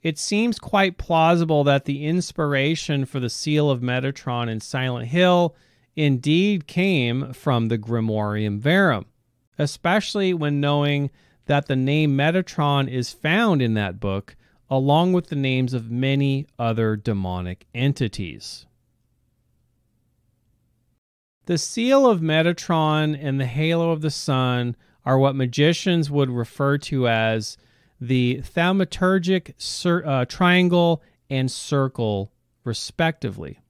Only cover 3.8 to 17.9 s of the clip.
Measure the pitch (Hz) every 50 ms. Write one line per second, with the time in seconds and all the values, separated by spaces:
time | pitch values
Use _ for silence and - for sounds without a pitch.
3.8 | 123 123 123 127 131 139 139 - - 131 123 120 120 117 113 110 - - - 131
4.8 | 127 131 123 120 117 113 139 175 185 180 180 175 175 160 - _ _ _ _ _
5.8 | _ _ _ - 151 143 135 123 123 143 156 170 190 208 208 180 147 - - 175
6.8 | 180 196 185 147 123 120 117 131 139 - 131 - - 151 131 120 113 113 117 110
7.8 | 104 113 117 117 113 110 107 107 104 104 104 107 107 104 101 104 110 143 170 190
8.8 | 202 175 127 101 - _ _ _ _ _ _ _ _ _ _ - 147 143 - -
9.8 | - 170 185 214 202 - - 208 196 185 180 165 151 147 143 143 143 143 147 147
10.8 | 143 143 143 143 139 139 _ _ _ _ _ _ _ - 147 143 147 - 135 131
11.8 | 131 135 143 151 156 147 139 139 139 156 170 185 180 - - - 147 143 143 139
12.8 | 135 131 127 127 120 - - - - 156 170 208 233 220 180 143 123 117 110 107
13.8 | 104 95 90 104 - 101 95 98 - - - _ _ _ _ _ _ _ 135 135
14.8 | 131 139 143 160 175 185 180 180 175 - 160 143 135 131 131 127 127 120 131 123
15.8 | 113 113 117 123 131 135 139 139 139 139 135 135 139 _ _ - 120 117 113 113
16.8 | 113 110 107 104 104 - 107 98 95 92 90 90 90 90 90 _ _ _ _ 117
17.8 | 127 139